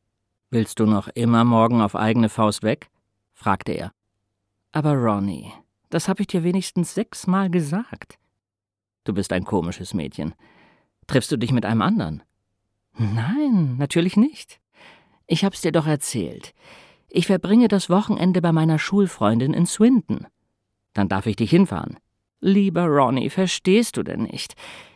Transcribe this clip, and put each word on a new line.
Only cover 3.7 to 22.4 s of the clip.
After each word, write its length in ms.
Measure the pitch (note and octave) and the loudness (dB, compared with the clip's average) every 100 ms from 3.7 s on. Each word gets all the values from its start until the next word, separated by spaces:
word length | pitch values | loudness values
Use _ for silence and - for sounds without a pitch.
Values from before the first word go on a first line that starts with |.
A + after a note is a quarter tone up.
er. 180 | - - - _ _ _ _ _ _ _ | -8 -8 -14 _ _ _ _ _ _ _
"Aber 220 | D3+ D3+ | -4 0
Ronny, 580 | C#3 A#2 G#2 G2 D2+ G1+ - _ _ _ | 2 0 0 -2 -6 -12 -20 _ _ _
das 180 | E3 - | -4 -2
hab 120 | F#3+ | -4
ich 80 | G3+ | -2
dir 160 | F#3 | -2
wenigstens 500 | E3+ F#3+ - - E3+ | 0 -2 -2 -4 -4
sechsmal 560 | - A3+ - - F#3+ F#3+ | -4 -8 -6 -2 0 0
gesagt." 680 | F3 D3 F3+ A#3+ - - _ _ _ _ _ _ _ _ _ | -2 -2 -4 -6 -12 -18 _ _ _ _ _ _ _ _ _
Du 100 | - | -6
bist 200 | G2 F#2+ | -4 -2
ein 120 | F#2 F#2 | -4 -2
komisches 480 | G2+ E2+ - F#2 | -2 -2 -6 -8
Mädchen. 420 | F#2+ C#2+ - D#2 - _ _ _ _ _ _ - | -8 -8 -8 -8 -10 _ _ _ _ _ _ -2
Triffst 240 | C3 - | -2 0
du 60 | C3 | -2
dich 140 | A2+ | 0
mit 140 | B2+ G2+ | 0 0
einem 160 | A2+ | 0
anderen? 420 | A2+ G#3+ F2+ D2 - _ _ _ _ _ _ | 0 0 -2 -6 -12 _ _ _ _ _ _
Nein, 840 | - G#2+ A2 A#2+ C4 D4 G#3+ D3 B2 | -6 -4 -2 -2 -2 2 2 2 -2
natürlich 380 | C#3 E3+ F3 G3+ | -2 0 0 2
nicht. 460 | C#4 - - - _ _ - - _ _ - | 0 -2 -20 -20 _ _ -20 -20 _ _ -4
Ich 160 | E3 | -2
hab's 180 | G3 - | -2 -2
dir 100 | E3 | -2
doch 160 | E3 D#3 | 0 0
erzählt. 640 | D3+ - A#2 D#2 - - _ - - - _ _ | -2 -2 -6 -6 -10 -20 _ -20 -20 -20 _ _
Ich 180 | - F3+ | -2 2
verbringe 400 | F#3 F3 A3 A#3 | 0 4 4 4
das 220 | G3+ - | 2 2
Wochenende 520 | F3+ G#3+ G#3 F3+ F3+ | 0 0 0 0 2
bei 100 | E3+ | 2
meiner 280 | E3 D#3+ D#3 | 2 2 2
Schulfreundin 720 | - G3+ F#3+ - G#2 A2+ C3+ | 0 2 0 0 0 2 0
in 120 | - F3 | 0 0
Swindon. 640 | - A3+ C4 - G#2+ - _ _ _ _ _ _ | 4 4 4 0 -6 -8 _ _ _ _ _ _
Dann 160 | - G2 | -2 0
darf 160 | F#2+ A2+ | 0 -2
ich 100 | G2+ | -2
dich 140 | A2+ | 2
hinfahren. 480 | E3+ F#3+ F#2 - - _ _ _ _ | 4 4 0 -10 -12 _ _ _ _